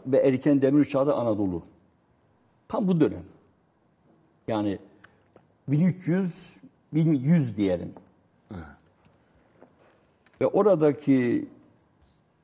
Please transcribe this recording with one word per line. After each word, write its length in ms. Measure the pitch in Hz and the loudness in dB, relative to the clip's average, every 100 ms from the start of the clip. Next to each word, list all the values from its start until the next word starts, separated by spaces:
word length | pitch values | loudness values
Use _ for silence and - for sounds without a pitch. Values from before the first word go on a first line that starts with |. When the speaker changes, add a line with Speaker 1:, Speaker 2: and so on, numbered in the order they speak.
| 131 | -2
Speaker 1:
ve 100 | 131 | 2
Erken 440 | 139 131 151 139 | 2 2 2 2
Demir 240 | 135 147 135 | 4 2 2
Çağ'da 300 | 135 143 135 | 0 0 0
Anadolu. 480 | 120 101 98 85 - _ _ _ _ _ _ _ _ _ - | -2 -2 -2 -4 -10 _ _ _ _ _ _ _ _ _ -10
Tam 200 | - 185 | -4 0
bu 120 | 175 | 2
dönem. 240 | 123 87 87 - _ _ _ _ _ _ _ _ _ _ - | 2 0 -14 -20 _ _ _ _ _ _ _ _ _ _ -8
Yani 320 | 110 104 95 - _ - _ _ _ _ _ - | -4 -4 -6 -10 _ -20 _ _ _ _ _ -4
bin 120 | 147 | 0
üç 280 | 180 - - | 0 -2 -4
yüz, 500 | 180 190 - - - - _ _ | -2 -4 -8 -14 -18 -20 _ _
bin 200 | 151 165 | -2 0
yüz 440 | 143 135 175 127 104 | 0 2 2 0 -2
diyelim. 360 | 98 87 90 - _ _ _ _ - | -2 -2 -6 -16 _ _ _ _ -20
Speaker 2:
Evet. 120 | 92 78 - _ _ _ _ _ _ _ _ _ _ _ _ _ _ _ - | -18 -18 -20 _ _ _ _ _ _ _ _ _ _ _ _ _ _ _ -4
Speaker 1:
Ve 60 | 131 | -2
oradaki 1000 | - 202 170 151 139 - 135 120 113 - - _ _ _ _ _ _ _ _ | 2 2 4 2 0 2 2 2 -2 -4 -14 _ _ _ _ _ _ _ _